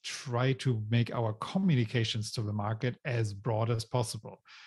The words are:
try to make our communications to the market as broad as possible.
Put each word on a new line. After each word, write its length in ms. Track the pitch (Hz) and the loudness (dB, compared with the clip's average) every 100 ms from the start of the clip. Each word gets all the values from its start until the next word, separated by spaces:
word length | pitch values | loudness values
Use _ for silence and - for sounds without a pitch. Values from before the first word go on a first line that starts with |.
| - | -8
try 480 | - - 120 131 | -10 -2 2 2
to 280 | 135 135 113 107 | 2 0 0 2
make 240 | 117 117 | 2 2
our 200 | 120 113 | 0 -2
communications 960 | 110 - 190 190 135 110 123 113 113 104 | -2 -2 2 4 4 4 2 0 -2 -4
to 100 | - | -4
the 120 | 104 | -4
market 440 | 104 104 110 127 123 | -2 -2 -2 -4 -4
as 300 | 151 120 107 | -4 -2 -2
broad 360 | 101 117 110 113 | -4 -2 0 0
as 140 | 117 | -2
possible. 580 | - 123 117 107 113 98 _ - | -2 -2 -2 -6 -12 -18 _ -20